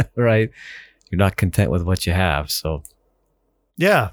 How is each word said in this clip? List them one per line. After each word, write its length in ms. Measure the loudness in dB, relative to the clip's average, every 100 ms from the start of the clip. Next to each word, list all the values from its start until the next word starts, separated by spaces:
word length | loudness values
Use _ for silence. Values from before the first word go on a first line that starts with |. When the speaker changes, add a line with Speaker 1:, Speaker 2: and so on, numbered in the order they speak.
Speaker 1:
<laughs> 160 | -2 0
right? 340 | 2 2 0 -6 -20 -20 -20 _ -6
You're 80 | 0
not 180 | 0 2
content 340 | -2 0 0
with 120 | 0
what 240 | 0 -2 0
you 60 |
have. 380 | 0 2 0 -4
So. 320 | -6 -6 -8 -10 _ _ _ _ _ _ _ _ -2
Speaker 2:
Yeah, 340 | 2 2 0